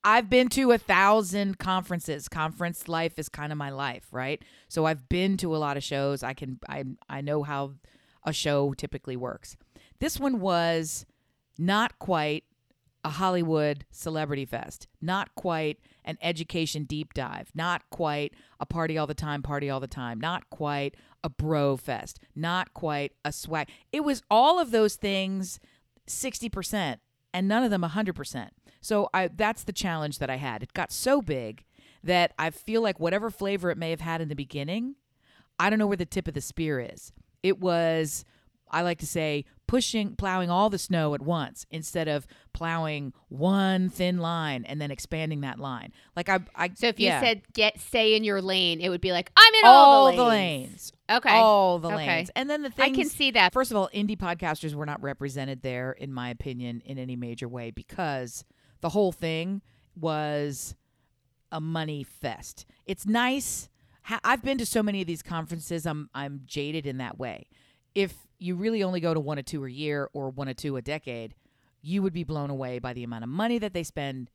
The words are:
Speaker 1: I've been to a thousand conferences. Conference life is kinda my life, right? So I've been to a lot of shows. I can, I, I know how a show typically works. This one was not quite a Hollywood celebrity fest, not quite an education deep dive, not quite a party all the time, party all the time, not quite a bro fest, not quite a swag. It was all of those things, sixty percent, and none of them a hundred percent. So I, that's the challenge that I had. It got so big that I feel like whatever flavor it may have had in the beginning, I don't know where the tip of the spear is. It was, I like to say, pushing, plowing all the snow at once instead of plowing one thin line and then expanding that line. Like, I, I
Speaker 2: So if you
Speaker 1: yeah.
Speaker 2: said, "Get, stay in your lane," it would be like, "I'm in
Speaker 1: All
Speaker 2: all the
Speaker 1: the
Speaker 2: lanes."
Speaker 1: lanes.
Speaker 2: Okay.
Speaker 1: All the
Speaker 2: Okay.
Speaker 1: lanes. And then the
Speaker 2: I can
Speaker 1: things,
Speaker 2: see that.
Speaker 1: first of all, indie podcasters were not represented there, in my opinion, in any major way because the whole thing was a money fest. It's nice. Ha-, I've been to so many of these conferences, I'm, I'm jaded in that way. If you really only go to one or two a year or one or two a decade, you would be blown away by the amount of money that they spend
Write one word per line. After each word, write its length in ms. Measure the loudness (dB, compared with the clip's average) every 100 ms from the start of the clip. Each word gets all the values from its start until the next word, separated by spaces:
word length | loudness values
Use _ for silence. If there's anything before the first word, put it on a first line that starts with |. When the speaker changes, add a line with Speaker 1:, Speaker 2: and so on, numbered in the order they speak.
Speaker 1:
I've 260 | 6 4 6
been 180 | 4 4
to 200 | 4 6
a 80 | 4
thousand 800 | 6 4 6 6 2 -2 -2 -2
conferences. 680 | -2 -2 -2 -6 -4 -8 -6
Conference 580 | -4 -4 -4 -6 -6 -6
life 320 | -2 -2 -4
is 100 | -10
kinda 280 | -8 -8 -6
my 140 | -8
life, 360 | -6 -6 -8 -12
right? 280 | -8 -6 -6 -10 -20 _
So 160 | 0 0
I've 220 | 0 -2
been 280 | 0 2 0
to 160 | -2
a 40 | -2
lot 180 | -2 -4
of 60 |
shows. 400 | -4 -2 -2 -2
I 100 | -6
can, 280 | -8 -10 -12 -10
I, 160 | -10 -10 -12 -12
I 120 | -8
know 200 | -2 -2
how 320 | -2 -6 -6 -10 _ _ _ _
a 80 | -6
show 400 | -2 0 2 2
typically 420 | -2 -10 -10 -10 -8
works. 400 | -8 -8 -14 -20 _ -20 _ _
This 220 | -6 -2
one 180 | -2 -2
was 680 | 0 2 2 0 -2 -10 -14 _ _ _ _ -4
not 400 | 0 2 0 -4
quite 460 | -2 0 0 -4 _ _ _ _ _ _
a 80 | -8
Hollywood 760 | -2 2 2 2 2 2 -2 -10
celebrity 540 | -10 -6 -4 -4 -4
fest, 420 | -4 -8 -8 -14 -20 _
not 340 | -4 -4 -4
quite 440 | -6 -4 -2 -2 -4 _ _
an 140 | -14 -6
education 640 | -4 -4 -4 -2 -2 -4
deep 300 | -6 -6 -6
dive, 360 | -8 -8 -10 -12
not 280 | -6 -4 -4 _
quite 420 | -4 -2 -2 -6 -10 _ _
a 60 | -6
party 300 | -2 -2 0
all 80 | -2
the 80 |
time, 280 | -4 -6 -6
party 280 | -4 -4 -2
all 100 | -4
the 60 | -6
time, 320 | -8 -8 -6
not 300 | -4 -6 -10
quite 440 | -8 -4 -4 -6 -8 _ _
a 40 | -10
bro 480 | -4 0 2 2 0
fest, 440 | -4 -8 -8 -18 _
not 400 | -8 -4 -4 -6
quite 380 | -6 -6 -4 -6 _
a 80 | -10
swag. 360 | -10 -6 -6 -6 -12 _
It 100 | -2
was 180 | 0 -2 _
all 280 | 6 6 4
of 100 | 2
those 240 | 2 2 0
things, 600 | -2 -2 -2 -4 -6 -10 _ _ _ _ -12
sixty 420 | -6 -6 -6 -8
percent, 520 | -8 -4 -2 -2 -6 _ _ _
and 140 | -2 2
none 140 | 2
of 60 | 2
them 120 | 0
a 40 | -2
hundred 260 | -2 -4 -6
percent. 360 | -10 -12 -14 _ _ _
So 280 | -2 0 2
I, 140 | 0 -2
that's 360 | 0 -2 -2
the 80 | -8
challenge 460 | -4 -4 -2 -4 -4
that 120 | -4
I 60 | -4
had. 260 | -6 -8
It 80 | -8
got 200 | -6 -6
so 300 | -2 2 2
big 420 | 2 -4 -6 -12 _ _ _ _
that 280 | 2 4 2 0
I 120 | -4
feel 320 | -4 -2 0
like 180 | 0 0
whatever 300 | 0 0 -2
flavor 400 | -4 -4 -2 -2
it 80 | -2
may 120 | -4
have 100 | -4
had 200 | -4 -4
in 80 | -4
the 80 | -6
beginning, 580 | -8 -6 -4 -4 -6 -10 _ _ _ _ _ 0
I 100 | 2
don't 80 | 4
know 80 | 2
where 80 | 0
the 100 | -2
tip 220 | -4 -4
of 60 |
the 60 | -8
spear 400 | -8 -6 -2 -2
is. 320 | -6 -14 -20 -20 _ _
It 160 | -2 0
was, 640 | 2 2 2 2 -2 -6 -12 _ _ _ _
I 120 | -2
like 160 | -2 -2
to 60 | -4
say, 380 | -2 -2 -2 -6 _ -2
pushing, 480 | 0 0 -2 -2
plowing 360 | -4 -2 -2 0
all 200 | 2 2
the 80 | 0
snow 360 | -2 0 0
at 80 | -2
once 440 | -2 -2 -4 -10 -12
instead 380 | -12 -6 -4 0
of 220 | -2 -4 -20 _
plowing 600 | -8 -4 -2 -4 -4 -8 -12 _
one 600 | -2 2 4 4 2 0
thin 300 | 0 0 0
line 460 | -2 -2 -2 -4 -6
and 140 | -6
then 120 | -6
expanding 480 | -8 -8 -4 -4 -4
that 180 | -6 -8
line. 340 | -8 -10 -12 -20 _
Like, 140 | -6 0
I, 100 | 0 0
I 160 | -6 -6
Speaker 2:
So 120 | 0 -2
if 140 | 2
you 60 | 2
Speaker 1:
yeah. 140 | 4
Speaker 2:
said, 220 | 2 0 _
"Get, 260 | 0 0 0
stay 340 | -4 2 4
in 80 | 4
your 180 | 2 -2
lane," 400 | 0 0 0 0
it 80 | -2
would 120 | -2
be 100 | 0
like, 200 | -2 4 12
"I'm 180 | 12
in 60 | 12
Speaker 1:
All 100 | 12 12 12 12 10
Speaker 2:
all 40 |
the 40 | 8
Speaker 1:
the 60 |
Speaker 2:
lanes." 460 | 4 4 2 -2 -8
Speaker 1:
lanes. 220 | -14 -18 _ -2
Speaker 2:
Okay. 200 | 2 6
Speaker 1:
All 480 | 8 10 8 6 2
the 80 | -2
Speaker 2:
Okay. 80 | -2
Speaker 1:
lanes. 340 | 0 -2 -2 -6
And 120 | -4
then 140 | -4
the 100 | -4 2
Speaker 2:
I 80 | 2
can 80 | 2
Speaker 1:
things, 160 | -2
Speaker 2:
see 200 | 0 2
that. 200 | 4 4
Speaker 1:
first 200 | 4 0
of 40 | 0
all, 120 | 0
indie 240 | -2 -4 -2
podcasters 580 | -4 -4 -4 -4 -6
were 120 | -6 -8
not 160 | -6
represented 600 | -8 -6 -8 -6 -8 -6
there, 280 | -6 -6 -6
in 200 | -8 -10
my 180 | -8 -8
opinion, 520 | -8 -8 -8 -8 -10
in 140 | -12 -10
any 180 | -8 -8
major 320 | -8 -8 -10
way 220 | -10 -10
because 720 | -12 -12 -6 -4 -4 -8 -14 -20 _ _ _
the 80 | -2
whole 200 | 0 0
thing 500 | 0 -4 -4 -4 -8 _ _ _ -6
was 760 | -4 -2 -2 -2 -4 -6 -12 -16 _ _ _ _ _ _ _
a 100 | -8
money 440 | -4 -4 -4 -8
fest. 600 | -10 -8 -8 -8 -14 -20 -20 _
It's 220 | -10 -6 0
nice. 600 | 2 2 -2 -4 -8 -12 _ _ _
Ha-, 180 | -8 -4
I've 200 | 0 0
been 160 | 0 -2
to 80 | 0
so 160 | 0
many 180 | 0 -2
of 60 | -4
these 160 | -6
conferences, 640 | -6 -8 -6 -10 -6 -6 -4
I'm, 240 | -6 -8
I'm 280 | -10 -10 -10
jaded 420 | -8 -6 -4 -4 -6
in 120 | -8
that 200 | -8 -8
way. 300 | -10 -10 -16 _ _ _ _
If 200 | -2 -2 -4 -20 _
you 160 | -6
really 280 | -2 -2 0
only 180 | 0 0
go 140 | 0
to 60 | 0
one 180 | -2 -6
or 40 |
two 220 | -6 -8
a 60 | -8
year 400 | -6 -4 -4 -4
or 160 | -6 -8
one 180 | -6 -8
or 60 |
two 220 | -6 -6 -6
a 60 |
decade, 520 | -6 -8 -8 -10 -12 -16 _ _ _ _
you 200 | -4 0
would 100 | 0
be 120 | -2
blown 260 | -6 -6 -6
away 280 | -6 -6 -6
by 140 | -8
the 100 | -8
amount 200 | -8 -8
of 60 | -6
money 280 | -2 0 0
that 140 | -2
they 100 | -6
spend 480 | -6 -8 -8 -8 -12